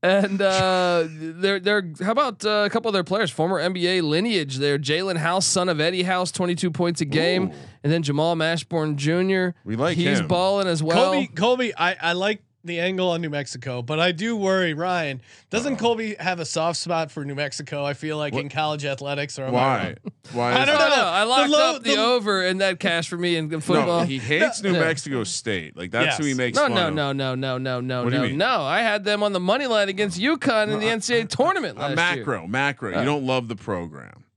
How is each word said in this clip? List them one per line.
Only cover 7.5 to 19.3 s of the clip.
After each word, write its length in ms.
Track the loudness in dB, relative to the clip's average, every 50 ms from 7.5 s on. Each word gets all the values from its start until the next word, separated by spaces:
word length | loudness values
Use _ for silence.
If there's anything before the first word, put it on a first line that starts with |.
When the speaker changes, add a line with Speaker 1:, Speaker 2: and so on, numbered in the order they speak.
| -4 -10 -18 -20 -20 _
Speaker 1:
and 80 | 0 0
then 100 | 2 2
Jamal 340 | 2 0 0 2 2 2 2
Mashburn 600 | 0 0 0 0 -2 -4 _ -2 -2 0 0 -2
Junior. 580 | -2 0 0 2 2 2 2 2 2 0 -2 -4 _ _
Speaker 2:
We 120 | -8 -2
like 200 | 0 0 0 2
Speaker 1:
He's 240 | 2 2 2 2 2
Speaker 2:
him. 80 | 2 2
Speaker 1:
balling 400 | 2 2 2 2 2 2 0 0
as 140 | 0 0
well. 300 | 0 2 4 6 6 6
Speaker 3:
Colby, 140 | 4 2 0 -2
Colby, 440 | -2 0 2 2 4 2 2 -2 0
I, 200 | 0 0 0 0 0
I 120 | -2 0
like 300 | 0 2 0 0 -2 -2 _ _ _ _ _
the 140 | -8 -4 -2
angle 300 | -2 -2 0 0 0 0
on 100 | 0 0
New 80 | -2 -4
Mexico, 540 | -4 -4 -6 -6 -10 -10 -8 -6 -6 -6
but 180 | -4 -4 0 2
I 120 | 2 2
do 220 | 2 0 -2 -4 -2
worry, 360 | 0 2 2 2 2 2 0
Ryan. 480 | 0 -2 -2 -2 0 0 -2 -2 -6 -8 -12 -18 -20 -20 _ _
Doesn't 240 | -4 -2 -2 -2 -2
Speaker 2:
Uh-oh. 40 | 0
Speaker 3:
Colby 340 | 2 0 0 0 -2 -6 -6 -4
have 220 | -2 -2 -2 -2
a 60 | -4
soft 320 | -4 -2 0 0 0 -2 -2
spot 320 | -4 -2 -2 -2 -2 -4
for 120 | -6 -8
New 120 | -8 -6 -4
Mexico? 500 | -4 -6 -6 -6 -10 -10 -8 -6 -4 -4
I 80 | -4
feel 240 | -4 -4 -6 -6 -4
like 160 | -4 -4 -2
Speaker 2:
What? 80 | -2 -4
Speaker 3:
in 80 | -4 -4
college 380 | -4 -2 -2 -2 -2 -4 -4
athletics, 520 | -4 -6 -6 -6 -6 -4 -4 -6 -6